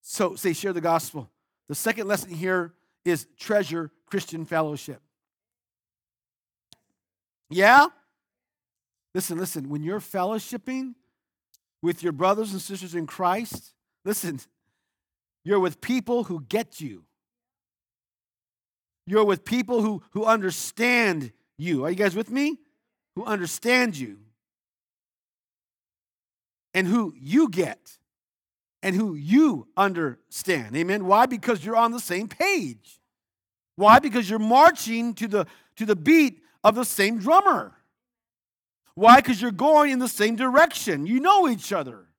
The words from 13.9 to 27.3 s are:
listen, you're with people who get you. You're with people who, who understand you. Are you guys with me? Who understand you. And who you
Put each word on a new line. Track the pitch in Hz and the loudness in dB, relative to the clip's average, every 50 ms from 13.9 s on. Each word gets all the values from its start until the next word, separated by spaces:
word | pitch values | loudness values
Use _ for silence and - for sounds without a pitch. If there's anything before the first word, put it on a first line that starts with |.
| _ _ _ | _ _ _
listen, | 190 208 - - 175 147 127 - _ _ _ _ _ _ _ _ _ _ _ _ _ _ _ _ _ _ _ _ | -6 -6 -6 -6 -8 -10 -10 -14 _ _ _ _ _ _ _ _ _ _ _ _ _ _ _ _ _ _ _ _
you're | 165 202 196 | 0 0 2
with | 185 175 147 _ | 2 0 -4 _
people | - - 247 254 - - 247 240 214 | -6 -4 -4 -4 -2 -2 -2 -2 -2
who | - 180 160 | -4 -8 -10
get | 135 113 - 220 226 _ - - | -8 _ -4 -4 -4 _ -12 -14
you. | 160 127 101 87 82 _ _ _ _ _ _ _ _ _ _ _ _ _ _ _ _ _ _ _ _ _ _ _ _ _ _ _ _ _ _ _ _ _ _ _ _ _ _ _ _ | -14 -14 -14 -16 _ _ _ _ _ _ _ _ _ _ _ _ _ _ _ _ _ _ _ _ _ _ _ _ _ _ _ _ _ _ _ _ _ _ _ _ _ _ _ _ _
You're | 175 196 214 214 | 0 2 2 4
with | 202 190 170 _ | 4 2 -2 _
people | - 226 247 226 214 247 226 208 | -4 -2 -2 -2 0 0 0 0
who, | 220 208 175 _ _ | 0 -4 -6 _ _
who | _ 208 214 | _ -2 2
understand | 220 226 220 190 185 165 - - - - - 233 247 247 240 233 202 175 156 135 113 _ _ _ _ _ - | 2 2 2 0 -6 -6 -6 -12 -12 -6 -4 0 0 2 2 2 0 -2 -4 -6 -10 _ _ _ _ _ -10
you. | 151 180 165 131 131 | -6 -4 -2 -2 -2
Are | 160 | -4
you | 185 | -2
guys | 185 208 196 170 | 0 0 0 0
with | 208 220 - | -2 -6 -4
me? | 233 269 285 302 311 - _ _ _ _ _ _ _ _ _ _ _ | -4 -2 -2 -2 -4 -8 _ _ _ _ _ _ _ _ _ _ _
Who | 190 220 | -10 -6
understand | 220 214 196 175 160 - - - 233 247 254 247 233 175 | -4 -4 -4 -4 -8 -8 -6 -2 0 2 2 2 -2 -4
you. | 139 127 107 98 101 104 110 _ _ _ _ _ _ _ _ _ _ _ _ _ _ _ _ _ _ _ _ _ _ _ _ _ _ _ _ _ _ _ _ _ _ _ _ _ _ _ _ _ _ _ _ _ _ _ _ - | -8 -12 -12 -14 -20 _ _ _ _ _ _ _ _ _ _ _ _ _ _ _ _ _ _ _ _ _ _ _ _ _ _ _ _ _ _ _ _ _ _ _ _ _ _ _ _ _ _ _ _ _ _ _ _ _ _ -2
And | 185 190 | -2 0
who | 175 208 240 214 165 - | 2 0 0 0 -2 -8
you | 127 131 139 | -12 -8 0